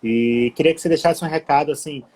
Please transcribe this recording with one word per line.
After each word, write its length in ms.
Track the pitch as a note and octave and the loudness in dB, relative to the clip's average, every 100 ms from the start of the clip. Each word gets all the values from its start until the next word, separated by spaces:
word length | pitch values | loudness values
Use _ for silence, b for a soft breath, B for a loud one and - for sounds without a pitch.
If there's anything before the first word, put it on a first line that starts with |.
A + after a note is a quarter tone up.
E 480 | A2+ A#2 A#2 A#2+ A#2+ | 0 0 2 2 0
queria 200 | - D#3 | 2 2
que 60 | D#3+ | 2
você 60 | F3 | 0
deixasse 340 | D#3+ E3+ E3 | 2 2 0
um 40 | E3 | -2
recado, 440 | D#3 - C#3+ D3 | -6 0 0 0
assim, 320 | C#3+ D#3 C#3 - | -6 -8 -12 -14